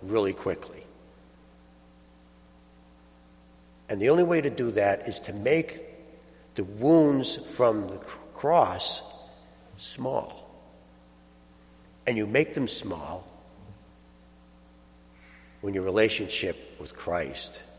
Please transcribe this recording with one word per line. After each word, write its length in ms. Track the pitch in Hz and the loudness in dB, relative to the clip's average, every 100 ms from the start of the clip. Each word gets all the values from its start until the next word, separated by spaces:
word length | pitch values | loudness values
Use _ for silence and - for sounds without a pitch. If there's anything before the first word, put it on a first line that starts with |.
really 300 | 92 110 98 | 0 0 0
quickly. 500 | 90 - 82 - - - - - - - - - - - - - - - - - - - - - - - - - - - - - - - - - | 0 -4 -6 -8 -18 -20 -20 -20 -20 -20 -20 -20 -20 -20 -20 -20 -20 -20 -20 -20 -20 -20 -20 -20 -20 -20 -20 -20 -20 -20 -20 -20 -20 -20 -20 -8
And 120 | 104 | 0
the 100 | 113 | 4
only 140 | 165 | 4
way 180 | 175 170 | 4 2
to 80 | 143 | 0
do 220 | 113 120 | -2 -2
that 360 | 107 101 98 - | 2 2 2 -2
is 140 | 107 | -8
to 120 | - | -8
make 460 | 101 110 160 156 - - - - - - - - - | -4 2 2 0 -8 -16 -20 -20 -20 -20 -20 -14 -8
the 80 | |
wounds 760 | 95 104 127 165 151 139 131 - | -8 0 6 8 8 4 0 -4
from 500 | - - 123 107 95 | -8 2 4 4 -2
the 100 | 95 | -10
cr-, 200 | - - - | -14 -16 -18
cross 680 | - 139 170 127 95 - - - - - - - - - - | -4 2 6 4 2 -4 -4 -10 -20 -20 -20 -20 -20 -20 -10
small. 680 | - - 127 135 - - - - - - - - - - - - - - - - - - - | -8 -4 -2 -2 -4 -14 -20 -20 -20 -20 -20 -20 -20 -20 -20 -20 -20 -20 -20 -20 -20 -8 -2
And 120 | 113 | 0
you 100 | 104 | 2
make 260 | 120 156 | 2 2
them 140 | - 123 | 0 -2
small 580 | - - 87 76 85 - - - - - - - - - - - - - - - - - - - - - - - - | -4 -6 -10 -10 -12 -14 -20 -20 -20 -20 -20 -20 -20 -20 -20 -20 -20 -20 -20 -20 -20 -20 -20 -20 -20 -20 -20 -20 -10
when 120 | 101 | -4
your 100 | 98 | -2
relationship 920 | 95 95 110 - 95 - 92 85 - - | 0 4 4 2 -4 -4 -4 -6 -10 -18
with 160 | - - | -18 -12
Christ 680 | - 87 76 - - - - | -4 -2 -4 -8 -10 -12 -18